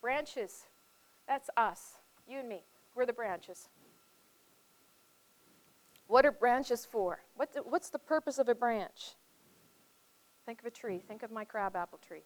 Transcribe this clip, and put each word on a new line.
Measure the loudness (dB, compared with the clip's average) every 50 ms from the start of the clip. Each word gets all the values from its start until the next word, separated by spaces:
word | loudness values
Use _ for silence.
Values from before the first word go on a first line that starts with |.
Branches. | 0 0 -2 -2 -2 -4 -6 -6 -6 -6 -8 -16 -20 -20 _ _ _ _ _ _ _ _ _ _ _
That's | -4 -4 -4 -4 -2 2
us, | 2 2 2 0 -6 -14 -20 -20 -20 -20 _ _ _ -18
you | -12 -10 -8
and | -8 -8
me. | -10 -12 -12 _ _ -20 _ _ _
We're | 0 0
the | 0 0
branches. | -2 -2 -4 -4 -4 -6 -14 -18 -18 -18 -20 _ -20 -20 -20 -20 _ _ _ _ _ _ _ _ _ _ _ _ _ _ _ _ _ _ _ _ _ _ _ _ _ _ _ _ _ _ -20 -20 -20 _ _ _ _ _ -20 _ -20 _
What | 6 8 8 8
are | 8
branches | 6 4 4 4 4 4 2 0 -2 -2 -4
for? | -6 -2 -2 0 0 -2 -6 -12 -20 _
What | -4 -4 -4 -4
the, | -8
what's | -4 0 -2 -2 -2 -2
the | -10 -10
purpose | -2 0 0 2 2 0 0
of | 2 4
a | 4 4
branch? | 4 4 2 2 2 -2 -6 -8 -14 -16 -16 -16 _ _ _ _ _ _ _ -20 -20 _ _ _ _ _ _ _ _ _ _ _ _ _ _ _ _ _
Think | -14 -14 -10
of | -12
a | -12
tree. | -12 -8 -8 -6 -6 -6 -8
Think | -12 -12 -12 -12
of | -10
my | -8 -10 -10
crabapple | -6 -4 -2 -2 -2 -2 -4 -6 -6 -8 -20 -18
tree. | -16 -18 -18 -18